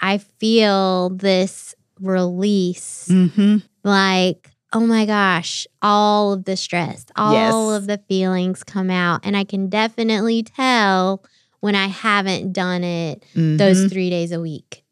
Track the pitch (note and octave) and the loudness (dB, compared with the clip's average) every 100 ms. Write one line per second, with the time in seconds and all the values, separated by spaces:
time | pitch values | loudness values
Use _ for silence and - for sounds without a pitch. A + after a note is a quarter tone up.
0 | F#3+ G3+ - _ A3 A3+ G#3 G3 F#3+ F#3 | -2 -2 -6 _ 0 2 4 2 2 0
1 | F3+ F#3 G3 F#3 F#3 - - - _ - | -2 -2 0 2 0 -6 -20 -20 _ -10
2 | F#3+ F#3 F3+ F3+ G#3 G3+ F3+ F3 - - | -2 0 0 -2 0 0 0 -4 -12 -10
3 | - F#3 F3+ G#3 G3+ G#3 - _ G3+ G3 | 0 4 4 4 4 2 0 _ 0 2
4 | F#3+ F#3 F#3 - _ _ _ A3 A#3 A3+ | 2 2 0 -2 _ _ _ -2 2 2
5 | G#3+ G#3 F#3+ E3+ - - - - G#3 G#3 | 2 2 2 0 -4 -10 -12 -4 0 2
6 | G#3 G#3 G3+ G3 F#3+ F#3+ - F3 E3+ - | 4 2 2 -2 -4 -6 -4 -4 -4 -8
7 | - - G#3+ G#3+ A3 A3 G#3+ G#3+ G3+ G3+ | -10 -2 2 4 2 0 0 -2 -4 -6
8 | - F#3+ F#3 F#3 F3+ F3+ - G3 F#3 F3+ | -4 -2 0 0 -2 -4 -8 -6 -2 0
9 | F3 D#3+ G3+ G3+ G3 G3 F#3+ G#3 A3 A3+ | 0 -2 -2 -4 -2 -4 -4 -2 -2 -2
10 | A3+ G#3+ A3+ A3+ A3+ - C4 A#3+ G3+ F#3+ | -2 0 0 -2 -4 -4 0 2 2 2
11 | F#3 F#3+ _ _ _ _ G#3 G3+ G3 F#3 | 0 -2 _ _ _ _ -2 0 -2 -4
12 | A3+ G3+ F#3+ D#3+ F#3+ F#3 F3+ F3+ F3 E3+ | -2 0 0 -2 -4 -4 -2 -2 -4 -4
13 | E3 - _ E3 D#3+ D#3 G3 F#3+ F#3+ F#3+ | -6 -8 _ -2 0 4 4 4 2 0
14 | F3+ F3 E3+ E3+ E3 C#3+ - - _ | -2 -2 -4 -6 -6 -10 -14 -20 _